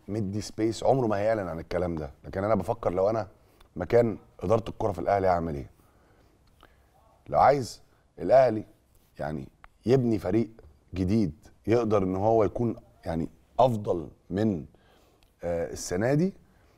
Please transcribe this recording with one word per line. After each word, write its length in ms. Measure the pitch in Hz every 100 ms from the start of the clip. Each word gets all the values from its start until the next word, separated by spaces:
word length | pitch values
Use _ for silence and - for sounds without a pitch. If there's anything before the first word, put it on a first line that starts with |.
| -
مدي 340 | 104 95 104
سبيس، 420 | - - 110 110
عمره 240 | 101 135 117
ما 100 | 101
هيعلن 300 | 107 110 90
عن 120 | 80
الكلام 360 | 78 87 90 82
ده، 160 | 73 -
لكن 200 | 73 92
انا 120 | 101 107
بفكر 380 | 90 120 107
لو 160 | 90 98
انا 180 | 110 95 - _ _ - 85
مكان 420 | 90 117 117 98 - -
اداره 300 | 90 113 -
الكره 220 | - 107
في 80 | 82
الاهلي 280 | 82 98 92
هعمل 280 | 87 82 71
ايه. 140 | 60 _ _ _ _ _ _ _ _ _ - _ _ _ _ _ -
لو 120 | 73
عايز 420 | 107 143 113 - _ _ _ -
الاهلي 460 | 87 127 127 110 - _ _ _ _ -
يعني 280 | 73 78 67 _ - _ -
يبني 340 | 131 120 107
فريق 300 | 90 107 110 - - _ _
جديد 400 | 87 92 113 92 - - - -
يقدر 360 | 120 110 104
ان 120 | 92 92
هو 280 | 107 113
يكون 320 | 101 - 120 - - _ 92
يعني 240 | 82 78 - _ -
افضل 480 | 127 110 104 90 69 - _
من، 360 | 90 110 85 67 _ _ _ _ _ _ _
آه، 280 | 85 85 82
السنه 420 | - - 90 117
دي، 200 | 147 185 - _ _ _